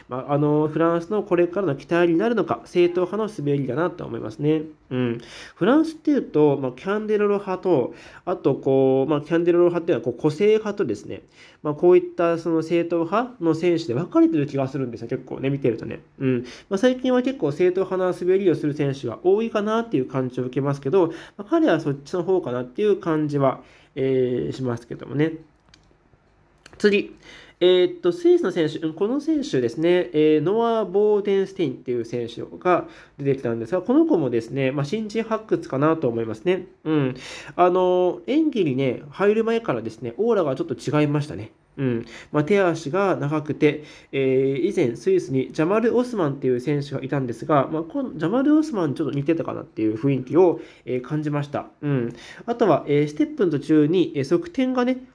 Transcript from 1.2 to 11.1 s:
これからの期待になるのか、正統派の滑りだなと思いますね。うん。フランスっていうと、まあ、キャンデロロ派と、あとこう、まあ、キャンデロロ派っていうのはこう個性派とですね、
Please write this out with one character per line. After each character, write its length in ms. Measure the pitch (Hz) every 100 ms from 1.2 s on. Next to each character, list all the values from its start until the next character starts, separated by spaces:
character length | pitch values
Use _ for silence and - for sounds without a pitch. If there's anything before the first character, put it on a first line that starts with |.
こ 140 | 196 175
れ 120 | 175
か 140 | 196
ら 60 | 185
の 80 | 139
期 100 | -
待 260 | 170 175
に 60 | 165
な 100 | 226
る 60 |
の 100 | 226
か、 160 | 160 - -
正 220 | 180 175
統 180 | 175 175
派 100 | 208
の 140 | 208
滑 220 | 208 143 139
り 80 | 135
だ 80 |
な 160 | 127 175
と 140 | -
思 100 | 139 113
い 20 |
ま 100 | 117
す 100 | -
ね。 240 | 147 156 156 - _
う 60 | 127
ん。 220 | 123 117 - - -
フ 100 | -
ラ 120 | 185 302
ン 80 | 320
ス 80 |
っ 20 | -
て 140 | -
い 60 | 269
う 60 |
と、 360 | - 151 151 139
ま 80 | 131
あ、 40 |
キ 120 | 123
ャ 140 | 185 214
ン 80 | 214
デ 100 | 208
ロ 120 | 208
ロ 100 | 202
派 240 | 196 185
と、 320 | 190 156 113 - - -
あ 120 | - 180
と 180 | 151
こ 500 | 131 139 135 135 135 135
う、 40 |
ま 60 | 147
あ、 40 |
キ 120 | 147
ャ 60 | 170
ン 60 |
デ 80 | 175
ロ 80 | 170
ロ 40 | 175
派 160 | 170
っ 40 | 170
て 60 |
い 20 |
う 40 | 127
の 60 |
は 80 | 127
こ 40 | 120
う 20 |
個 100 | 156
性 160 | 151 208
派 280 | 220 214
と 100 | 208
で 100 | 147 101
す 100 |
ね、 160 | -